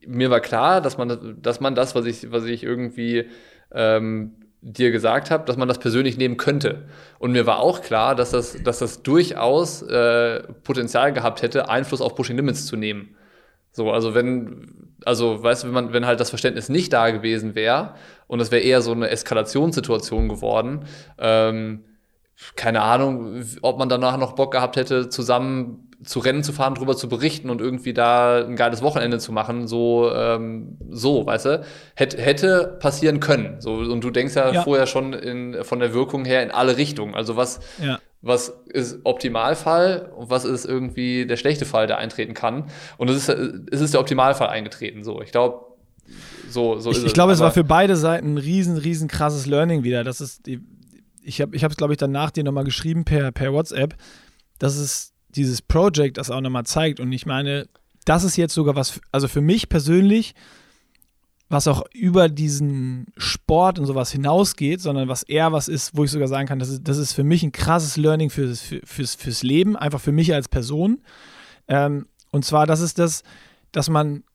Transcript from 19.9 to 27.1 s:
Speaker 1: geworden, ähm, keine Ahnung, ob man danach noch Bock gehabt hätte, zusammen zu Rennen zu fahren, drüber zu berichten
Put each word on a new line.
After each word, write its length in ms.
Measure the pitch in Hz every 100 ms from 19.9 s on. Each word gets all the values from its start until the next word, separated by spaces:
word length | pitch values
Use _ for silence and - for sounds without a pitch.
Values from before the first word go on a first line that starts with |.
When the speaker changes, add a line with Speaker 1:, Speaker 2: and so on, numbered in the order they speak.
| 110 - 110 110
Speaker 1:
geworden, 580 | 104 110 110 117 147 147 - - -
ähm, 640 | 113 110 110 110 110 107 - _ _ _ _ _ - -
keine 260 | 113 113
Ahnung, 600 | 107 123 135 127 113 117 110 113
ob 160 | 131 131
man 100 | 131
danach 280 | 123 127 135
noch 160 | 123
Bock 180 | - 135
gehabt 240 | 131 123 135
hätte, 340 | 127 131 123
zusammen 800 | - 120 123 131 131 120 113 - _
zu 160 | - 127
Rennen 240 | 127 143
zu 100 | 147
fahren, 220 | 143 135 127
drüber 200 | 131 127
zu 140 |
berichten 400 | 123